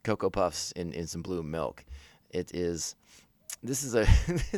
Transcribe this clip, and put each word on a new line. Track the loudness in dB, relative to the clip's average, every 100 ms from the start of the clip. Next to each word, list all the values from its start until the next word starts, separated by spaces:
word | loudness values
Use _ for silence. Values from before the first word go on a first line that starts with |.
Cocoa | -2 0 0
Puffs | 2 0 0 -8
in, | -6 -6
in | -6 -6
some | -8
blue | -6 -6
milk. | -4 -4 -4 -6 -16 -18 -18 _ _
It | -6 -6
is, | -4 -2 -2 -6 -10 _ -20 _ _ -16 -12
this | -6 -6
is | 0 4
a, | 8 8 6 0
<laughs> | -2